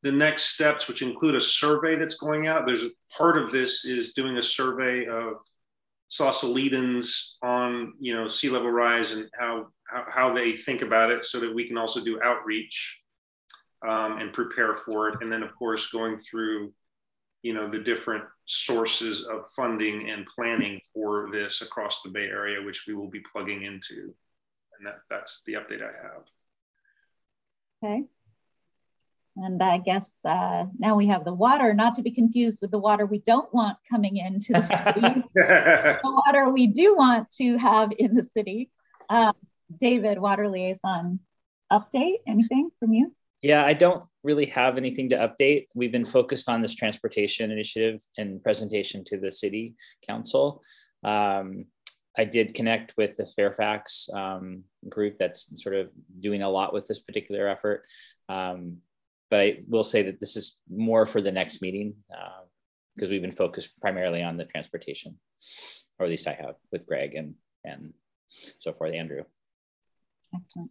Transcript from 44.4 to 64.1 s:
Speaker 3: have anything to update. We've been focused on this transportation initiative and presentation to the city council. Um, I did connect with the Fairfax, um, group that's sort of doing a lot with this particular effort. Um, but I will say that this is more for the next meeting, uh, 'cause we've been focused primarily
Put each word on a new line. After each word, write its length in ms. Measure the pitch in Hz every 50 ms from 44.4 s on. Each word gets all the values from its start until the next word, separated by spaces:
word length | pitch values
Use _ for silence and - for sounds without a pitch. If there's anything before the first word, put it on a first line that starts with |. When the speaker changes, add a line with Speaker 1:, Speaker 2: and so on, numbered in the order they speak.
| 147 -
Speaker 3:
have 300 | - 127 123 131 123 131
anything 320 | 127 131 123 131 131 127
to 60 | 127
update. 500 | - 110 - - _ 139 135 147 143 - _ _
We've 180 | 123 123 120
been 140 | 117 123 117
focused 420 | - - 131 120 - 143 127 - -
on 140 | 120 117
this 140 | 113 107 -
transportation 760 | - - 107 107 - - 110 - 110 104 101 - - 113 107
initiative 500 | 110 107 107 - - 113 110 113 110 107 - _ _ -
and 260 | 107 98 95 95 -
presentation 600 | 117 107 104 117 101 107 104 95 - - 101 92
to 120 | - 104 95
the 140 | 98 95
city 420 | - - - 101 98 110 113 113 113 _ - - - _ -
council. 560 | - 104 113 117 - - 135 139 143 147 - _ _ - - _ _ _ _ -
Um, 600 | 104 107 107 104 101 98 98 95 95 95 95 95 _ _ _ _ - - _ _ _ _
I 100 | - 113
did 280 | 107 113 117 110 107 -
connect 400 | - 117 113 113 110 113 - - -
with 200 | 107 101 - -
the 80 | 107
Fairfax, 840 | - - - 101 101 98 - 107 104 107 107 - - - - - - 98
um, 520 | 101 95 95 95 92 92 92 92 92 92 _ _ _ - 98
group 280 | - - 104 104 101 -
that's 320 | 95 90 - - - - - - -
sort 100 | - 98
of 160 | 98 92 - _ - - _ 92 90
doing 240 | 92 104 104 98 98
a 60 | 95
lot 220 | 95 95 98 95 -
with 120 | 104 -
this 140 | - 110 -
particular 480 | _ - - 107 101 _ 101 101 101 101
effort. 360 | 98 - - 104 104 - _ _ - - - - _ _ _ _
Um, 480 | 95 95 92 92 90 90 87 87 85 85 _ _ _ _ _ _ _ _ _ _
but 80 | 110 101
I 200 | 98 104 - - - -
will 180 | 113 113 107
say 180 | - - 110 101
that 160 | 95 95 -
this 160 | 104 - -
is 240 | 110 95 - - _ _ _
more 380 | 90 101 113 113 113 113 110 107
for 140 | - 110
the 100 | 98 98
next 300 | 95 95 92 - - -
meeting, 340 | 95 92 92 101 104 104 104 107 _ _ 92
uh, 260 | 90 90 92 92 92 92 _ _ _ _ _ _ _ _ _ _ -
'cause 100 | 107 90
we've 140 | 101 98 87
been 80 | 90
focused 480 | 90 - 110 104 - - - - _ _
primarily 420 | - 104 95 92 90 90